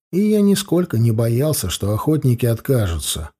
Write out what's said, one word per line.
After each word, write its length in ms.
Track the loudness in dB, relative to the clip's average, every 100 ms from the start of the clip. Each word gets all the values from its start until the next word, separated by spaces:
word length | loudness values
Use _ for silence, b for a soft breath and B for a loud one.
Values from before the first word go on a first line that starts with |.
| -6
и 80 | -2
я 220 | 2 4
нисколько 580 | 4 2 0 -2 0 2
не 120 | 2
боялся, 600 | 2 0 0 0 -2 -4
что 220 | -4 -2
охотники 520 | -2 0 0 2 2 0
откажутся. 880 | -2 0 0 0 -4 -6 -8 -10